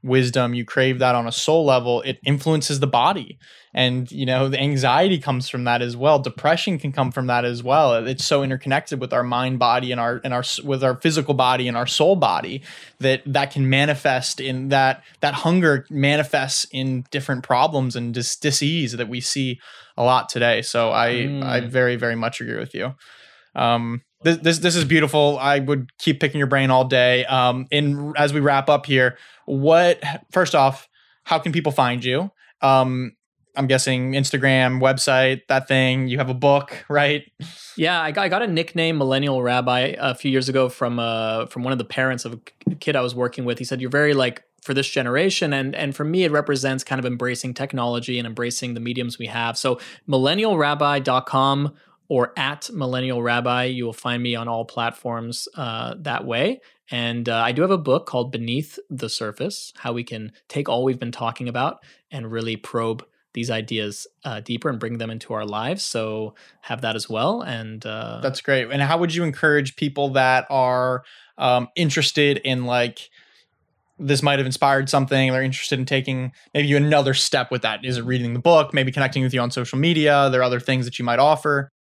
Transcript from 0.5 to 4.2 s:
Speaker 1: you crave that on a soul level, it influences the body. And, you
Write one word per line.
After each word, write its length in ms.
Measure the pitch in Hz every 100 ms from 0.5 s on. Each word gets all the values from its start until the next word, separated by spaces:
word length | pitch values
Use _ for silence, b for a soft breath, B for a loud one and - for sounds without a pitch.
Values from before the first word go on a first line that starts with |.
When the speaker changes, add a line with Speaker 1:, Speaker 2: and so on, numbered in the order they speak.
Speaker 1:
you 120 | 120
crave 340 | 113 - 131 127
that 160 | 127
on 140 | 123 117
a 40 |
soul 320 | - - 160
level, 380 | 147 127 120 120
it 160 | 135 127 135
influences 540 | 143 160 156 135 139
the 80 | 143
body. 500 | 120 143 190 - - b b b
And, 380 | 127 127 127 123
you 160 | 139